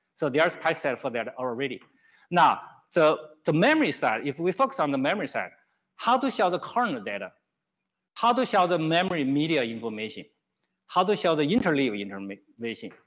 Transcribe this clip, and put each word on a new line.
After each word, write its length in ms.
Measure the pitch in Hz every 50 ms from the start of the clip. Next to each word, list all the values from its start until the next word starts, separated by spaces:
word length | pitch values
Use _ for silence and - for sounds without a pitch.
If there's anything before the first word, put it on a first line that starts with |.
| _ _ _
So 140 | - 160 143
there's 280 | 127 151 165 175 -
patch 200 | - - 160 165
set 220 | - - 139 120 -
for 120 | - 135
that 240 | 117 120 110 117 - 131
already. 420 | 127 127 117 120 139 131 113 92 - _ _ _ _ _ _ _ _ _
Now, 300 | 170 175 160 131 98 - - - - _ _ _ -
the, 240 | 170 156 151 147 - - - - _ -
the 80 | 170 151
memory 400 | 160 196 277 311 311 269 165 135
side, 340 | - 147 120 110 113 123
if 120 | 147 135 -
we 140 | 170 185 208
focus 260 | - 269 - - -
on 100 | 156 143
the 80 | 139 131
memory 300 | 131 151 190 208 160 123
side, 220 | - 113 92 85 - _ _ _ _ _ _ _ _
how 220 | - - 226 247 247
to 120 | 277 262
show 200 | - - 202 180
the 80 | 185 170
current 460 | - - - 233 247 208 139 113 98
data? 280 | 110 101 98 98 92 - _ _ _ _ _ _ _ _ _ _ _ _ _ _ _ _
How 180 | - - 233 247
to 120 | 262 240
show 220 | - - 196 180
the 120 | 170 180 160
memory 460 | 160 160 165 170 185 190 180 151 139
media 380 | 131 139 147 156 160 165 139 120
information? 640 | 113 113 110 117 113 107 107 110 107 - 101 - - _ _ _ _ _ _ _ _ _ _ _ -
How 160 | - 180 185
to 100 | 196 208
show 200 | 208 - 175 160
the 120 | 151 151
interleave 540 | 143 170 165 - 180 151 139 135 120 104 101
information? 920 | 101 98 98 95 98 98 101 - _ _ _ 113 117 117 110 - 117 98 - - _